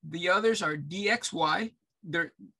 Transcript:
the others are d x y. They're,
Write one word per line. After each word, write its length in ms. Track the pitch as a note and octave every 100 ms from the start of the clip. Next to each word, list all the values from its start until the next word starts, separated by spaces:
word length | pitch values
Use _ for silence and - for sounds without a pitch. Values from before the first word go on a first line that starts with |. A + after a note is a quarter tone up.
the 260 | D#3 E3 F3
others 320 | G3 A3+ G#3+
are 160 | E3 D3+
d 320 | C#3+ F#3 G3+
x 240 | A#3 -
y. 380 | - D#3 F3 A3+ - _ _
They're, 300 | F3 E3 E3 - - _